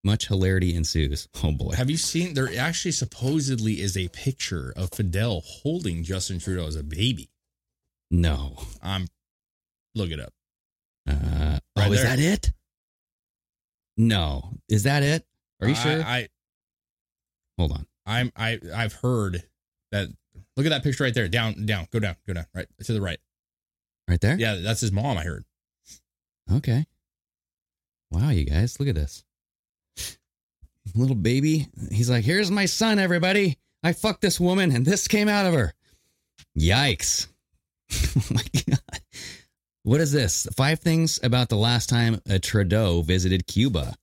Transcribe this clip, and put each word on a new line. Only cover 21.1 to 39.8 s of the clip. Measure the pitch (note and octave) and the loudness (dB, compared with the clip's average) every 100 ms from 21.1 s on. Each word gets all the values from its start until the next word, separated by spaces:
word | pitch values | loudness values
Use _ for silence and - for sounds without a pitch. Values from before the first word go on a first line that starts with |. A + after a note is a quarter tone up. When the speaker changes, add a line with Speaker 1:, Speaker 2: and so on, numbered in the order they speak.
Speaker 2:
there. | A#2+ F#2+ | 0 0
Down, | A2+ A2+ F#2+ G#2 | 0 -2 -4 -2
down, | G2+ E2 | -2 -2
go | A#2 | -4
down, | G#2 E2+ - | -4 -6 -8
go | |
down. | E2+ E2 | -8 -6
Right | F#2 - _ | -10 -12 _
to | G#2 | -4
the | A2 | -2
right. | F#2+ D#2 _ _ _ _ _ _ _ _ - | -2 -6 _ _ _ _ _ _ _ _ 0
Speaker 1:
Right | F2 | 2
there? | G2+ E3+ | 2 2
Speaker 2:
Yeah, | A2+ G2 | 0 -2
that's | F#2+ A2 | -2 -2
his | A2+ | 0
mom, | G2 C3+ G2 | -2 0 -2
I | |
heard. | E2 B1+ - _ _ _ _ - _ _ _ _ - | -4 -8 -12 _ _ _ _ -20 _ _ _ _ -2
Speaker 1:
Okay. | A#2+ C3+ A#2 D#3 _ _ _ _ _ _ _ _ _ _ _ _ | 0 2 0 -2 _ _ _ _ _ _ _ _ _ _ _ _
Wow, | D#2+ C#3+ | 0 2
you | G2 C#2+ | 2 2
guys, | D2+ A#2+ - | 2 0 -2
look | C#3 | -2
at | D#2+ | -2
this. | D2 - _ _ _ _ _ _ _ - - - _ _ _ _ - _ G#2 A2 | -4 -8 _ _ _ _ _ _ _ -14 -14 -14 _ _ _ _ -20 _ -6 0
Little | C3 A#2+ | 0 2
baby. | F#2 C3 D3+ D#3 C#3 - - | 2 2 2 0 -2 -8 -4
He's | G#2 A#2+ | 0 2
like, | A#2+ G#2+ | 2 2
"Here's | F#3 G3+ | 2 2
my | G3+ F#3+ | 0 0
son, | - A3+ G#3 | 2 2 2
everybody. | F#3 F3 F#3 G3+ G3 C3+ _ _ | 2 2 2 2 2 -2 _ _
I | E3+ | -2
fucked | E3+ A3 - | 0 -2 0
this | G3+ - | 0 2
woman | F3 F#3 F#3 A#2+ | 2 4 2 2
and | B2+ | 2
this | G3 - | 2 2
came | G#3+ G#3 | 2 4
out | G#3 F#3+ | 2 2
of | |
her." | D#3 E2+ - _ _ _ _ _ _ - D#2 | 2 0 -4 _ _ _ _ _ _ -8 0
Yikes. | D#2 A2 C#3+ F#2+ - - - _ _ _ _ _ _ | 4 4 2 0 -2 -2 -4 _ _ _ _ _ _
<laughs> | - - - | -2 0 0
Oh | - | 0
my | A2+ - - - | -2 0 -2 0
God. | C3 - - _ - - - _ _ _ _ | -2 -2 -18 _ -18 -18 -20 _ _ _ _